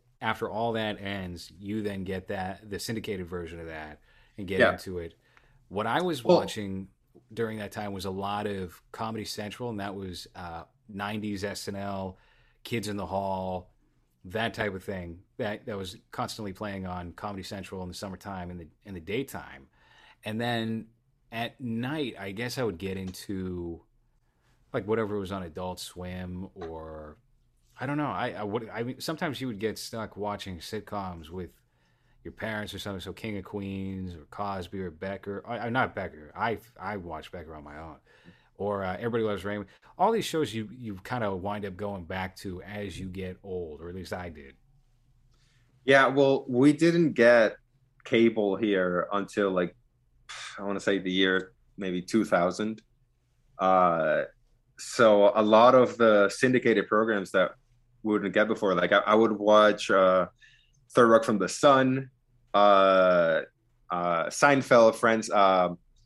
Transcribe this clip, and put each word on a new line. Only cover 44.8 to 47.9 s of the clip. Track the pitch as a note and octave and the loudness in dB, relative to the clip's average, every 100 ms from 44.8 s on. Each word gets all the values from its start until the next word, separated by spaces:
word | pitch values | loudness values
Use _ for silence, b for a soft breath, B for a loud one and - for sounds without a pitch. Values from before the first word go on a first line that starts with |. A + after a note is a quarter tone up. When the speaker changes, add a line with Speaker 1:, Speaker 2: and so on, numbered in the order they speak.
| _ _ _ _ _ _ _ _ _ _ | _ _ _ _ _ _ _ _ _ _
Speaker 2:
Yeah, | B2+ C3+ B2+ | 4 6 6
well, | C3+ C#3 C3+ - | 4 4 4 0
we | A#2+ C#3+ | 4 6
didn't | D3 E3 E3+ D#3 | 6 4 4 2
get | A#2 A#2 A#2+ G#2 - _ _ _ | 6 8 8 6 0 _ _ _